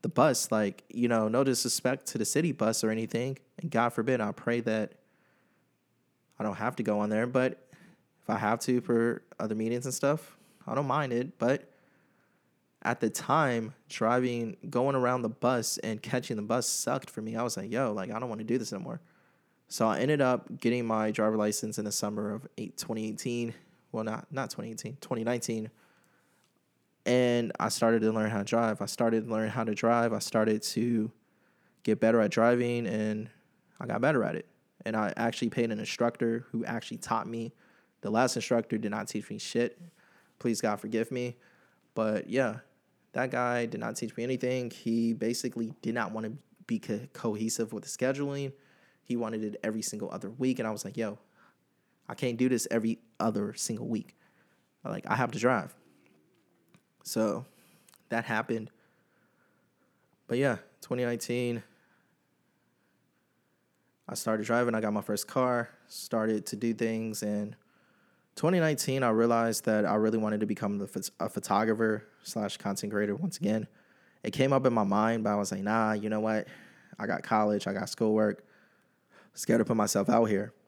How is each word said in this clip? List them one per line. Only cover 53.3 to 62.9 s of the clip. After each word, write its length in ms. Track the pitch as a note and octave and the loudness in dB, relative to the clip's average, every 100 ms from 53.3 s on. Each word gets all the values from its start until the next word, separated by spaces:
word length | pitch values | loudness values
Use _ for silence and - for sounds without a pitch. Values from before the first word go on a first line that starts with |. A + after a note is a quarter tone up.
| G#2+ G2+ | 0 -4
single 340 | - - A2+ A#2+ | -4 -6 -4 -4
week. 300 | A2 - _ _ _ _ _ _ _ | -4 -6 _ _ _ _ _ _ _
Like, 220 | - G2+ - | -8 -8 -2
I 80 | |
have 160 | G#2+ A#2+ | 0 0
to 60 | B2 | 2
drive." 360 | A#2+ A#2+ D2+ - _ _ _ _ _ _ _ _ _ _ _ _ | 2 2 -2 -16 _ _ _ _ _ _ _ _ _ _ _ _
So 420 | - - G#2+ - C3 _ _ _ _ _ _ | -6 0 0 0 -8 _ _ _ _ _ _
that 160 | A#2 | -4
happened. 460 | A#2 A2 - A2+ A2+ _ _ _ _ _ _ _ _ _ _ _ _ _ _ _ - | 0 -2 0 -4 -4 _ _ _ _ _ _ _ _ _ _ _ _ _ _ _ -4
But 120 | A#2+ | 0
yeah, 180 | C#3 B2 - _ | 2 0 -6 _
twenty 240 | - B2 | -6 -2
nineteen, 580 | A#2+ A#2+ - B2 A#2+ A#2 - _ _ _ _ _ _ _ _ _ _ _ _ | -2 -2 -2 -2 -2 -4 -8 _ _ _ _ _ _ _ _ _ _ _ _